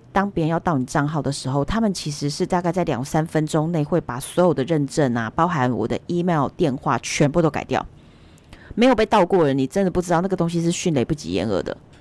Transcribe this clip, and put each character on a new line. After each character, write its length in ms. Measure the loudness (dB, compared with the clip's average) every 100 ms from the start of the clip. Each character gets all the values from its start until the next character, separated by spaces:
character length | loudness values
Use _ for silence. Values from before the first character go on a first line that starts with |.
| 0
当 160 | -2 -2
别 140 | -2
人 60 | 0
要 100 | 0
盗 180 | 0 0
你 80 | 0
账 220 | 0 0
号 120 | -2
的 120 | -4
时 180 | -4 -4
候， 160 | -2 -2
他 160 | 0
们 100 | -2
其 200 | -2 -6
实 180 | -6 -4
是 160 | -4 -2
大 160 | 0
概 100 | 0
在 120 | -2
两 200 | -2 -2
三 220 | -2 -2 0
分 200 | -2 0
钟 240 | 0 0
内 120 | 0
会 160 | 0 -2
把 200 | -2 -8
所 240 | -4 2
有 100 | 4
的 100 | 2
认 220 | 0 0 0
证 280 | 0 0 0
啊， 140 | -2 0
包 120 | 0
含 220 | 2 0 0
我 120 | -2
的 120 | -4 -4
email、 420 | -2 0 0 0
电 280 | 0 -2 0
话， 220 | -2 -2
全 300 | -2 0 2
部 120 | 4
都 80 | 2
改 140 | 0
掉。 200 | -2 -4 -4 -12 -20 -20 -20 -20 -20 -20 -8
没 120 | 2 4
有 100 | 4
被 100 | 4
盗 200 | 4 4
过 140 | 4
的 80 | 4
人， 100 | 2
你 100 | 0
真 160 | 0
的 80 | 0
不 100 | 0
知 120 | 0
道 80 | 0
那 80 | 0
个 60 | 0
东 140 | 0
西 120 | 0
是 100 | -2
迅 220 | 0 0
雷 100 | 0
不 100 | 0
及 200 | -4 -4
掩 120 | -4 -2
耳 120 | -2
的。 140 | -4 -8 -14 -20